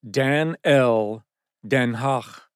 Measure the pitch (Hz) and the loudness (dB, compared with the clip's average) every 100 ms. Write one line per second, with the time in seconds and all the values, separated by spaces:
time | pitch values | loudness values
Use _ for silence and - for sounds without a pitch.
0 | 117 101 135 147 160 165 - 143 127 113 | -6 -2 0 0 -2 -4 2 4 4 2
1 | 107 110 _ _ _ _ 107 131 123 117 | -2 -6 _ _ _ _ -2 0 0 -2
2 | 131 135 110 - _ | -2 -4 -6 -20 _